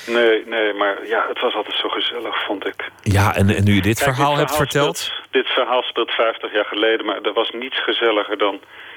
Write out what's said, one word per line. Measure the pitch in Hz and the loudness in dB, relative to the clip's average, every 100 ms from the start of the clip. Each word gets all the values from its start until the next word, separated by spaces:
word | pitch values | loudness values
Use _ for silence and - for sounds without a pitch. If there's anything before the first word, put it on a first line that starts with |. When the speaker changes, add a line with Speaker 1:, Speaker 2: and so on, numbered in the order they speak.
| - | -2
Speaker 1:
Nee, | 117 117 110 113 | 2 4 4 0
nee, | 113 107 | -2 -2
maar | 101 101 98 101 | 0 0 -2 -2
ja, | 107 - | -2 0
het | - | 0
was | 123 | -2
altijd | 107 101 - | -2 -4 -4
zo | 104 | -4
gezellig, | - - 117 113 98 | -2 -4 -6 -6 -6
vond | - 98 98 | -6 -6 -6
ik. | - - - | -8 -10 -8
Speaker 2:
Ja, | 110 95 101 | 0 4 4
en, | - 98 | 4 4
en | 80 | 4
nu | 101 | 4
je | 101 | 4
dit | 95 117 | 4 2
Speaker 1:
Kijk, | 139 | 2
Speaker 2:
verhaal | 127 143 | 2 2
Speaker 1:
dit | 147 | 2
Speaker 2:
hebt | 147 | 2
Speaker 1:
verhaal | 151 147 | 0 0
Speaker 2:
verteld? | 147 147 170 | 2 0 0
Speaker 1:
speelt, | - - - | -6 -8 -4
dit | 131 123 | -2 0
verhaal | - 117 127 | 0 0 0
speelt | - - 151 | 0 -2 -2
vijftig | - 113 113 113 | 0 0 0 -4
jaar | 104 | -2
geleden, | 101 104 113 113 104 | -2 0 2 2 0
maar | 101 | -4
er | 107 | -2
was | 104 107 | 0 -2
niets | 117 131 - | -2 -6 -4
gezelliger | - 107 117 104 98 104 | -2 0 2 2 0 0
dan | 101 98 - - - | -2 -2 -10 -20 -18